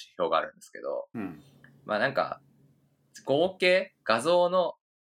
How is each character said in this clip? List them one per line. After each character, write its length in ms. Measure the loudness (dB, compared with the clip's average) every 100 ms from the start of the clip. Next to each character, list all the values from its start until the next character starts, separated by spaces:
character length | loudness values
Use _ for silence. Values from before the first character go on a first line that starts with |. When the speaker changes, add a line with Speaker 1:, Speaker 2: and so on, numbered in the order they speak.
| -18
Speaker 1:
標 160 | -4 0
が 80 | 2
あ 40 |
る 120 | 0
ん 20 | -10
で 60 |
す 100 | -20
け 80 | -12
ど、 280 | -8 -8 -10
Speaker 2:
う 60 | -10
ん。 240 | -10 -12 -20 _ -20 _ -6
Speaker 1:
ま 100 | -2
あ、 40 |
な 100 | 0
ん 40 |
か、 280 | 0 -2 -4 _ _ _ _ _ _ _ -18 -2
合 320 | 0 0 0
計、 380 | 2 2 0 _
画 180 | -2 0
像 280 | 2 2 2
の 260 | 2 -2 -4 _ _